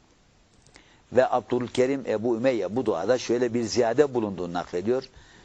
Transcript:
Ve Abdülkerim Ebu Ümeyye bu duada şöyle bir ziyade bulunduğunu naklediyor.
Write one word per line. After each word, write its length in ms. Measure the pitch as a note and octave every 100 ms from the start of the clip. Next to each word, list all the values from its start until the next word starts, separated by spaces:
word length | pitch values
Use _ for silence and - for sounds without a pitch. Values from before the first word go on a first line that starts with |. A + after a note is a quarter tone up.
| _ _ _ _ _ _ _ - - - -
Ve 160 | G#2+ B2+
Abdülkerim 760 | B2 G#2+ A#2+ A#2+ - B2+ C#3 A#2+
Ebu 300 | G#2+ A#2 A2
Ümeyye 380 | C3 A#2+ F2+ A2
bu 100 | A2+
duada 320 | F2 G2 B2
şöyle 360 | - A#2+ B2
bir 100 | A#2
ziyade 500 | A2+ A#2 A#2 B2 D3
bulunduğunu 400 | B2 G#2+ F#2 F2
naklediyor. 560 | F2 D#2+ F2+ G2 B2+ - - - -